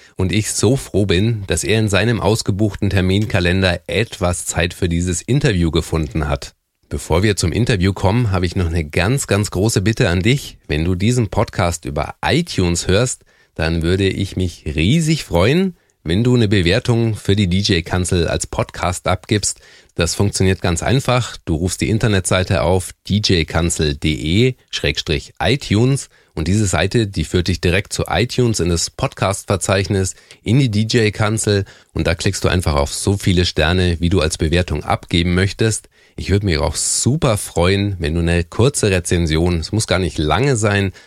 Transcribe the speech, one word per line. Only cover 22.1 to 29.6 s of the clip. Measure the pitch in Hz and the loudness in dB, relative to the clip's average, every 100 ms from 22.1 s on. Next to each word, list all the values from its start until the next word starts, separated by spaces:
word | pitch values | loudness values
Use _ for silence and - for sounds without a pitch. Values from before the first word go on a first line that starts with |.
| 98 - 95 92 92 | 0 0 0 0 0
auf, | 71 92 - - - | 2 0 -2 -10 -2
D | 101 104 | 0 2
J | 90 78 | 0 0
kanzel | 82 82 - 80 71 | 0 0 0 -2 0
D | 78 | -2
E | 78 76 92 127 127 _ | -2 0 2 2 0 _
Schrägstrich | - - 71 - 73 - - | -6 -4 -4 -2 -4 -4 -4
iTunes. | 95 135 - 101 123 139 - _ _ - | -2 -2 0 2 2 0 -4 _ _ -6
Und | 80 | 0
diese | 101 104 | 0 2
Seite, | 87 92 123 107 | 0 0 0 0
die | 101 | -2
führt | 156 90 87 | -2 0 0
dich | 87 | 0
direkt | 92 87 - | 0 0 -2
zu | - - | -6 -2
iTunes | 85 120 - 120 107 | 0 0 0 0 0
in | 85 | 0
das | 85 - | -2 -4
Podcast-Verzeichnis, | - 131 - 98 98 - 98 | -4 -6 -2 -2 -2 -2 -2